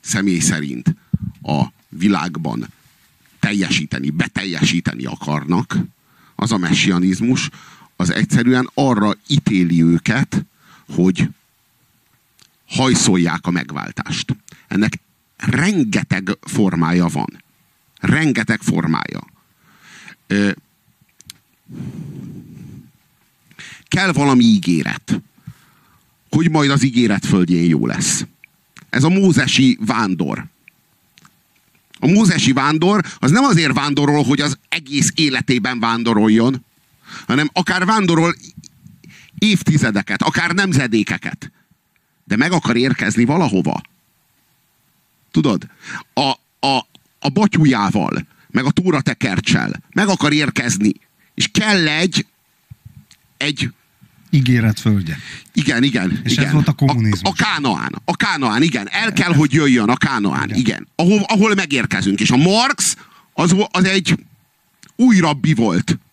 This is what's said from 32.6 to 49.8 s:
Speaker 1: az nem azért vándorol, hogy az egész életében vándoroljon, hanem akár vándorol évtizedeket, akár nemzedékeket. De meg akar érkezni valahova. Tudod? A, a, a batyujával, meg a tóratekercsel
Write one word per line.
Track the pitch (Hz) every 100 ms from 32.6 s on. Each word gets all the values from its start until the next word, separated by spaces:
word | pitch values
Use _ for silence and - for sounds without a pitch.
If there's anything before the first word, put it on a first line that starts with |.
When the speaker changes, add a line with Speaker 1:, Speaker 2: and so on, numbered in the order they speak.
| 139 156 175 208 - -
Speaker 1:
az | 127
nem | 208
azért | 277 214 156
vándorol, | 135 143 143 143 147
hogy | 123 143
az | 147 139 _
egész | 165 135 143 -
életében | - 151 127 - 123 127 120
vándoroljon, | 117 117 117 107 110 110 120 131 _ _ _ _ - - -
hanem | 127 151
akár | 175 180 185
vándorol | 185 220 185 165 165 - - - - _ - - - - - -
évtizedeket, | 214 196 - 151 123 101 - 95
akár | 139 160 170
nemzedékeket. | 175 190 139 123 110 101 87 - - - _ _ _ _ _ _ _
De | -
meg | 104 156
akar | 180 -
érkezni | 117 131 - 107 113
valahova. | 120 160 143 95 - - - _ _ _ _ _ _ _ _ _ _ _ _ _ _
Tudod? | - 143 95 - _ - - -
A, | - 139 - _ _ 139
a, | 131 - _ _ _
a | 147
batyujával, | 135 208 - 151 120 98 98 57 - - _ _
meg | -
a | 131
tóratekercsel | - 185 147 147 117 123 90 - - 53 -